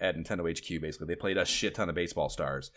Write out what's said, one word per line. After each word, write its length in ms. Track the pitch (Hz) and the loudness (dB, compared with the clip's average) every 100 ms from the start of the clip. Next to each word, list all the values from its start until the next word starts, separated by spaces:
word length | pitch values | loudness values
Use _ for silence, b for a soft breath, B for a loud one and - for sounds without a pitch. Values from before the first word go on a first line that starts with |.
at 160 | 95 80 | 2 2
Nintendo 320 | 80 95 82 | -2 0 0
H 140 | 82 | -2
Q, 160 | - 85 | -4 -4
basically. 280 | 78 - 80 | -4 -6 -4
They 80 | 87 | -2
played 220 | 98 95 | 2 2
a 80 | 87 | 4
shit 300 | - 101 113 | 2 0 0
ton 120 | 90 | 0
of 80 | 80 | 2
Baseball 340 | 87 85 69 | 0 0 -2
Stars. 420 | - 69 67 - | 0 -2 -2 -8